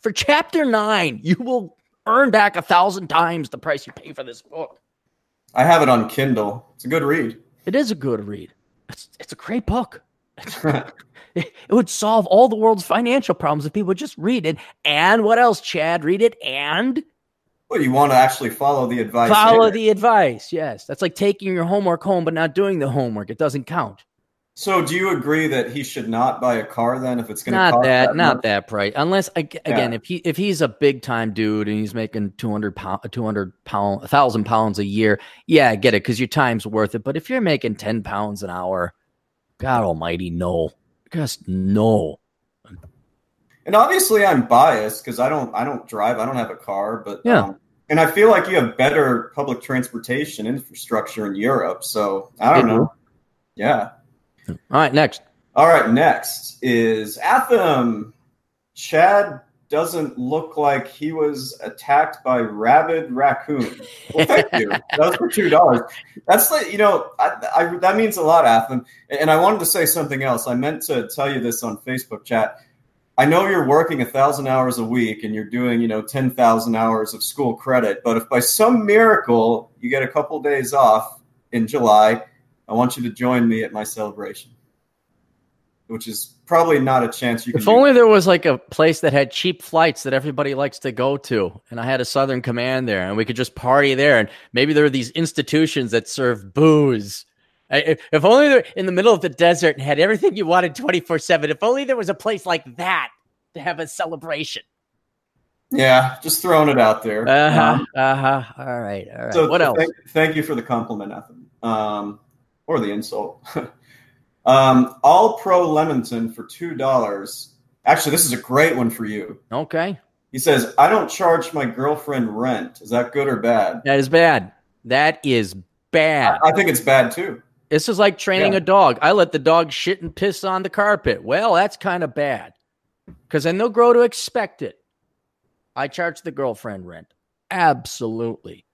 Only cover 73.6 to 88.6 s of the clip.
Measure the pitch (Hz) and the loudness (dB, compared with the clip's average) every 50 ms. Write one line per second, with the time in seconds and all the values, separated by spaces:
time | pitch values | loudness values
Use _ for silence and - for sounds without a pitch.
73.6 | 151 127 139 156 160 165 165 135 123 117 - 135 135 143 143 131 139 135 131 131 | 2 2 2 2 2 0 -2 -4 -6 -4 0 0 0 2 0 -2 -4 -2 0 0
74.6 | 127 127 120 120 113 110 120 127 117 110 107 107 - 107 110 107 110 107 120 123 | 0 -2 -2 -4 -4 -4 -2 -2 -2 -2 -4 -8 -8 -8 -8 -8 -8 -8 -6 -4
75.6 | 123 123 120 117 117 113 110 110 110 - - 135 131 127 123 - 123 117 113 113 | -2 -2 0 0 -2 -2 -4 -4 -8 -6 -6 -4 -4 -4 0 2 4 4 4 2
76.6 | 113 117 113 110 113 113 113 110 110 107 - 110 - - - - 143 123 110 - | 0 -2 -2 0 0 0 0 -2 -4 -6 -8 -10 -10 -10 -4 -4 -2 -2 -4 -6
77.6 | - 131 131 127 113 107 98 - - 120 113 113 113 - 135 120 123 - - - | -4 0 0 0 2 0 -4 -2 -2 -2 -2 -2 -4 -2 -2 -2 0 0 0 2
78.6 | 214 233 254 233 214 202 202 220 226 220 214 208 - - 120 117 113 117 117 110 | 2 4 4 2 2 2 4 4 6 6 4 2 2 0 2 2 4 2 0 -2
79.6 | - _ _ _ - 120 135 135 131 127 - 156 147 - 156 151 135 147 143 139 | -4 _ _ _ -6 -4 -2 -2 -4 -2 -4 -4 -6 -4 -8 -6 -2 -2 -2 -2
80.6 | 127 113 139 143 131 113 107 110 110 - - - _ _ _ _ _ _ - 120 | -2 -2 2 4 6 6 6 4 2 -4 -16 -20 _ _ _ _ _ _ -4 -4
81.6 | 113 107 127 139 120 110 107 107 107 107 113 113 - _ _ _ _ _ _ _ | -4 -2 -2 0 4 6 6 8 6 6 4 0 -6 _ _ _ _ _ _ _
82.6 | _ - 107 113 123 127 123 131 120 120 104 - 127 123 127 123 117 113 113 110 | _ -6 -2 0 0 0 -2 -6 -8 -10 -8 -4 -2 0 0 2 2 0 0 -2
83.6 | 110 104 107 107 107 107 - 113 107 104 101 104 101 - - - - _ _ _ | -4 -6 -6 -8 -10 -8 -8 -8 -8 -8 -8 -12 -12 -12 -14 -16 -20 _ _ _
84.6 | _ _ _ _ _ _ _ _ _ _ _ _ _ _ _ _ _ _ _ _ | _ _ _ _ _ _ _ _ _ _ _ _ _ _ _ _ _ _ _ _
85.6 | _ _ _ _ _ _ 113 110 - 113 107 - - - _ _ _ - 170 165 | _ _ _ _ _ _ -14 -12 -12 -12 -10 -12 -12 -14 _ _ _ 0 2 2
86.6 | 170 165 156 139 131 135 131 127 120 113 - - 127 120 117 117 - 123 113 - | 4 4 2 2 2 2 0 0 0 -2 -6 -4 -4 -4 -4 -4 -6 -6 -6 -2
87.6 | 110 202 220 240 269 285 262 247 240 226 214 202 170 190 180 170 - 165 135 123 | 2 4 6 6 6 6 6 6 6 8 6 4 4 4 2 2 2 0 -2 -2